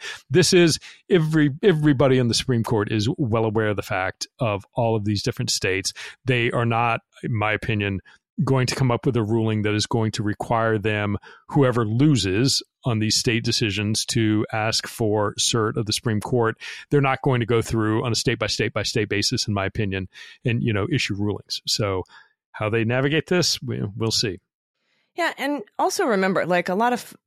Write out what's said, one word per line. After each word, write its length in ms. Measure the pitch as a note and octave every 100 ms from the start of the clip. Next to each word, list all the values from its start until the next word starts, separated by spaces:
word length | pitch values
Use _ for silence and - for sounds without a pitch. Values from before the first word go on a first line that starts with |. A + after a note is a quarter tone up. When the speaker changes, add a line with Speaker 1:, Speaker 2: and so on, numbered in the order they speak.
| - - -
Speaker 1:
this 240 | D#3+ -
is 240 | F3+ E3+ - - - -
every, 400 | F#3 D#3 D#3 D3 C#3
everybody 560 | G#3+ D#3 D3+ C3 C#3 C3
in 80 | A#2+
the 80 | -
Supreme 280 | - A#2
Court 280 | G#2+ A2 A2+
is 180 | A2 G#2+ E3+
well 280 | A#2+ A2+ A2
aware 240 | G#2+ G#2+
of 60 | G2
the 60 |
fact 460 | - G2 F#2 - - -
of 300 | A#2 G2 - -
all 200 | A#2 A2+
of 100 | G2+
these 180 | G2+
different 260 | - - A#2+
states. 440 | - G2+ F#2+ - - - - B2+
They 260 | B2 A#2+
are 140 | B2+ A#2
not, 360 | A#2 A#2 A#2 - -
in 120 | D#3 A2
my 180 | G#2+
opinion, 480 | G#2 - G#2+ G2+ F#2+ - - _ -
going 220 | C3 C3+ B2+
to 100 | -
come 160 | B2+
up 140 | A#2+ D3
with 100 | A#2
a 80 |
ruling 380 | G#2 A2+ A2 G#2+
that 140 | G#2 G#2+
is 100 | -
going 260 | A#2 A2
to 120 | -
require 560 | G#2 G2+ - A#2 A2+ A2
them, 380 | G#2+ G#2+ G#2 G#2 - - -
whoever 360 | D3 C3 A#2 G#2+
loses 760 | A#2 D3+ B2+ F#2+ G2 C3+ - - _
on 140 | B2+ A2
these 180 | G#2+ -
state 280 | B2+ A2+
decisions, 600 | A#2 - A2+ G2 G#2 G#2+ -
to 380 | A#2+ A2 G#2+ -
ask 360 | A2 A2 - -
for 480 | - A2 G#2+ G#2 -
cert 420 | - A#2 A2 B2+
of 80 | G#2+
the 80 |
Supreme 260 | - A#2+ G#2+
Court. 380 | - B2 A2+ - - - -
They're 100 | D3
not 220 | C#3 C3
going 200 | C#3+ B2
to 40 | A#2
go 160 | A#2
through 420 | - A2+ G#2+ A2
on 80 | C3
a 40 | A2
state 240 | - A#2
by 80 | G#2+
state 260 | - A2
by 80 | G#2+
state 260 | G2 A#2 G#2
basis, 400 | G2+ - B2 -
in 60 |
my 140 | G2+ G2
opinion, 420 | - G2+ F#2+ F#2 - - -
and, 200 | B2+ A#2
you 100 | A#2+
know, 140 | G#2 G#2
issue 220 | C3+ -
rulings. 480 | G2 G#2 G2+ - - -
So 360 | - G2+ F#2+ - - - _ _
how 180 | - G#2+
they 140 | A2+
navigate 440 | A2+ B2+ C#3 D#3 -
this, 340 | F3 - -
we, 220 | B2 B2 A#2 A2+
we'll 160 | A2+
see. 280 | - A2+ F2+ _ _ _ _ _ _ _ -
Speaker 2:
Yeah, 160 | D#4+ -
and 240 | C#4 D4 D4 -
also 280 | E4+ - D#4+
remember, 400 | G3 F#3+ F3 E3
like, 220 | F3+ F3
a 60 | F#3
lot 160 | A#3+
of 240 | B3 - -